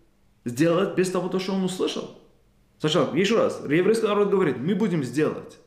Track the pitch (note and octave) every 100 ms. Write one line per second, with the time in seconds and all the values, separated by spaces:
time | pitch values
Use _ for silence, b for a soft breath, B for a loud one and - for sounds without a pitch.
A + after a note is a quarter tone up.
0 | _ _ _ _ A#2+ A#2+ E3 E3+ G3 D#3+
1 | F#3 F#3 F3 F#3 F#3 F#3+ F#3 - - -
2 | - - - _ _ _ _ - D3+ E3+
3 | B2 C3+ G3 A3+ G2+ - - D#3 F#3 A3
4 | G3+ G#3 G3 F#3+ E3+ A#2+ D3 G3 G#3+ E3+
5 | B2+ B2+ C#3 - - -